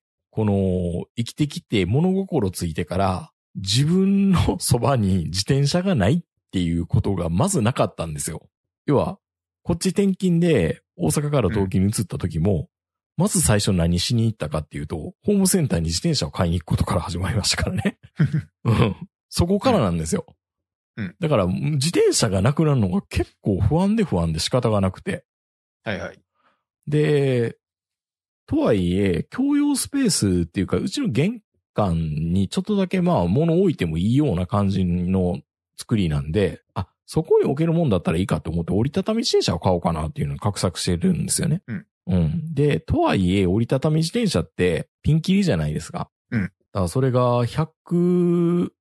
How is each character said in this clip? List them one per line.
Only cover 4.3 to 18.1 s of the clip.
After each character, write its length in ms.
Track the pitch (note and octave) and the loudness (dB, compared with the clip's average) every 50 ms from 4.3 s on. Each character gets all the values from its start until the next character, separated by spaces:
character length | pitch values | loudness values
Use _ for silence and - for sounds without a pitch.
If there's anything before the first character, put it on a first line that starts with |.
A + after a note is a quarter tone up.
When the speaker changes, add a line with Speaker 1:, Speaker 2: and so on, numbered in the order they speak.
Speaker 1:
の 260 | F3+ D3+ - - G3 F3+ | 4 2 2 0 -2 -2
そ 200 | - - - A#2+ | -2 -2 0 0
ば 180 | A#2 C#3 C#3 | 2 2 2
に 280 | A#2+ G2+ F#2 F#2+ F#2 D#2 | 2 2 2 2 0 0
自 140 | C#2+ E2 F#2+ | -2 -4 -4
転 280 | - - C#3 C#3 C#3+ | 0 0 2 2 2
車 140 | C#3 - F3 | 2 0 0
が 140 | F3+ G3+ F3+ | 0 0 0
な 140 | A#2 F2+ G#2 | 2 2 2
い 60 | D#3 | 2
っ 60 | F3 - _ _ _ _ _ | 0 -2 _ _ _ _ _
て 100 | - F#2+ | -2 -2
い 160 | F2 E2+ E2+ | 0 0 0
う 80 | E2+ E2+ | -2 -2
こ 160 | - - - | 0 0 0
と 140 | - G#2 G2 | 0 0 -2
が 140 | F2 E2+ D#2+ | -2 -2 -2
ま 180 | E2+ F#2+ D3+ | 0 0 0
ず 140 | G3+ F#3+ D3 | 0 0 0
な 100 | G#2 A#2 | 0 0
か 140 | C3 - B2 | 0 0 -2
っ 100 | G2 - | -2 -2
た 100 | - E2 | -6 -8
ん 80 | E2 D2+ | -8 -8
で 60 | C#2+ | -8
す 100 | - E2+ | -8 -8
よ。 200 | D#2+ - - _ _ _ _ _ _ _ _ | -10 -12 -14 _ _ _ _ _ _ _ _
要 120 | - C#3+ | 0 2
は、 200 | G#2+ E2 - G3 - _ _ _ _ _ _ _ _ - | 2 0 -2 -4 -10 _ _ _ _ _ _ _ _ -4
こ 100 | - F3 | -4 -4
っ 40 | |
ち 120 | E3+ - F#3+ | -2 -2 -2
転 220 | E3+ G#3 G3+ G3 | 0 2 2 0
勤 300 | F#3+ - F#3+ F3+ E3+ E3 | 0 0 0 2 2 4
で 400 | F3 E3+ D#3 G#2+ E2 D3+ - - _ _ _ | 4 4 4 2 2 0 -2 -6 _ _ _
大 100 | - F3 | -4 -2
阪 240 | D#3 D3+ D#3+ D3 D3 | -2 0 0 -2 0
か 100 | D3 C3+ | 0 0
ら 80 | G#2+ - | 0 0
東 200 | A2+ G#2+ G2 F#2+ | 0 0 0 0
京 100 | G2 F#2+ | 0 0
に 60 | F#2+ | 0
移 160 | G2+ G#2 - | 0 0 -2
っ 40 | G2 | -4
た 120 | - - | -6 -6
時 220 | - - F2 D#2+ D#2+ | -6 -6 -4 -2 0
も、 140 | D#2+ G#2 F#2+ | 0 0 0
Speaker 2:
う 40 | D2+ - | 0 -4
ん。 40 | - _ _ _ _ _ _ _ _ _ | -8 _ _ _ _ _ _ _ _ _
Speaker 1:
ま 140 | - F3 G#3 | -2 -2 0
ず 100 | - F#3 | 2 2
最 200 | C#3+ - G#2+ G#2 | 2 4 2 2
初 120 | - A2 | 2 2
何 260 | F#2+ F2 E2+ E2+ F2 | 2 2 2 2 2
し 160 | F2 - - B2 | 0 0 0 0
に 120 | A2+ A2+ | 2 2
行 100 | A2+ G#2 | 0 -2
っ 20 | |
た 120 | - E2+ D#2 | -4 -6 -6
か 80 | D#2+ | -6
っ 100 | D2+ D2 | -6 -6
て 100 | - - | -8 -10
い 40 | C#2+ | -10
う 60 | D2 | -8
と、 260 | - F2 E2 D#3 F3+ - _ - | -8 -8 -8 -10 -10 -14 _ -2
ホ 80 | - | 0
ー 60 | G#3 | 2
ム 100 | G3 F#3+ | 2 2
セ 140 | F3+ - F#3 | 2 2 2
ン 80 | D3 - | 2 0
タ 80 | F2+ | 0
ー 20 | E2+ | -2
に 60 | D#2+ | -2
自 140 | E2 E2 - | -2 -2 -2
転 160 | - E3+ D3 | -2 -2 0
車 120 | - E2 | -2 -4
を 40 | C#2+ | -4
買 180 | - - F#2 E2+ | -2 -2 0 0
い 20 | |
に 80 | E2 F2 | 0 -2
行 60 | - | -2
く 20 | |
こ 80 | - - | 0 0
と 80 | - - | 0 0
か 120 | - - | 0 -2
ら 60 | F2+ | -4
始 160 | E2+ - F2 | -4 -4 -6
ま 140 | F2 F#2 F2+ | -4 -4 -2
り 60 | - | -2
ま 80 | G#2 - | -2 -2
し 100 | - - | -2 -2
た 80 | - - | -2 -2
か 60 | - | -2
ら 80 | F#3 | -2
ね。 200 | - - G3+ - _ - - | -2 -2 -4 -4 _ -12 -8